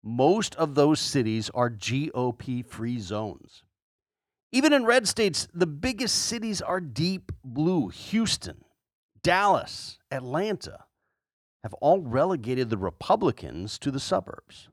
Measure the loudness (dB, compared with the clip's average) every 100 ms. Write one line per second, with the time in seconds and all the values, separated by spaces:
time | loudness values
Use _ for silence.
0 | -4 4 4 4 0 -2 0 4 6 4
1 | 2 0 2 0 -2 0 0 -2 -2 -2
2 | -2 -2 -2 -4 -6 -8 -8 -8 -6 -4
3 | -4 -6 -6 -10 -18 -20 _ _ _ _
4 | _ _ _ _ _ 4 6 6 6 4
5 | 2 0 0 0 -6 0 -2 0 -4 -2
6 | -2 -2 -2 -4 -4 -6 -4 -4 -4 -2
7 | -2 -2 -8 -14 -10 -2 2 2 0 -6
8 | -4 0 0 -2 -6 -16 _ _ _ _
9 | _ _ 2 4 4 2 0 -12 -14 -18
10 | _ -8 -4 -4 -2 -4 -8 -16 _ _
11 | _ _ _ _ _ _ -12 0 4 4
12 | 2 0 0 0 -2 -2 0 0 -2 -6
13 | 0 2 2 -2 -8 -10 -10 -6 -4 -4
14 | -2 -4 -4 -18 _ -20 -20